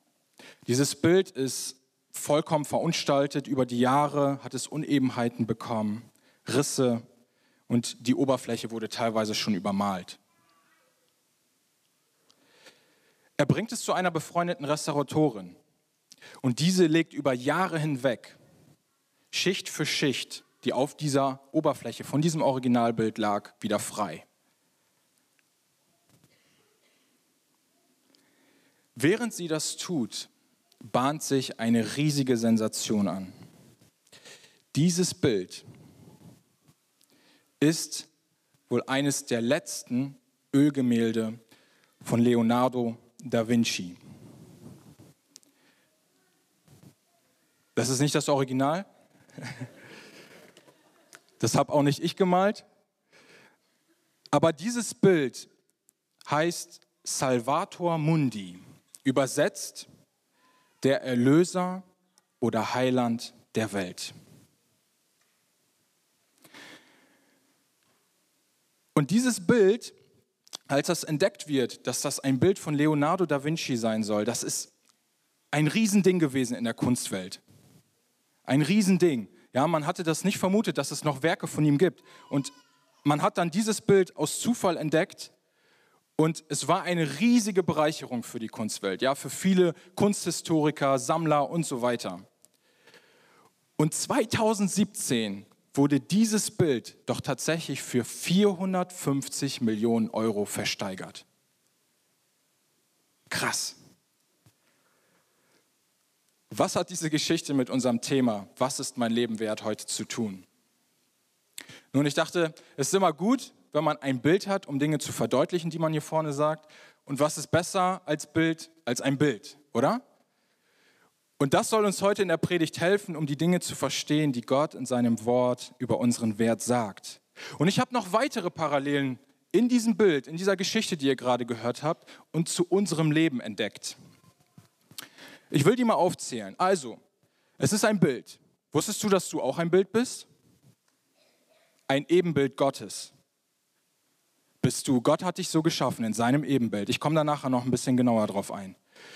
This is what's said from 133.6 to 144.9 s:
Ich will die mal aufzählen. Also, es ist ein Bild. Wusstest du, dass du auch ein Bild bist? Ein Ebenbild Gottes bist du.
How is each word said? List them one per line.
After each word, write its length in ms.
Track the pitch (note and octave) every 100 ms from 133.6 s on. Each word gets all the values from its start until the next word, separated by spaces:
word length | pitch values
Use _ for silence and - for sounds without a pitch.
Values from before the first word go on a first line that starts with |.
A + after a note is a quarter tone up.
| G#2 - - - - _ _ _ _ - _ _ _ - - - - - _
Ich 160 | - C#3
will 100 | B3
die 80 |
mal 100 | A#3+
aufzählen. 600 | E3 F3 E3+ - A#2+ G2 -
Also, 400 | F#3 F#3+ B2+ G2+ _ _ _ _ _ -
es 160 | C3+
ist 100 | G3+
ein 160 | A3 G#3
Bild. 400 | D#3+ A#2+ - - _ _ _
Wusstest 300 | D3 F#3+ G#3
du, 80 | G#3
dass 180 | F#3+ -
du 140 | D#3
auch 160 | E3 -
ein 120 | E3+
Bild 220 | F3+ G3
bist? 340 | A3 B3+ - - _ _ _ _ _ _ _ _ _ _ _ _ _ _ _ -
Ein 200 | C#3 D3
Ebenbild 480 | E3+ F3 C#3+ C#3 -
Gottes 560 | C#3 - G#2 - - _ _ _ _ _ _ _ _ _ _ _ _ _ _ _
bist 280 | C3 -
du. 120 | -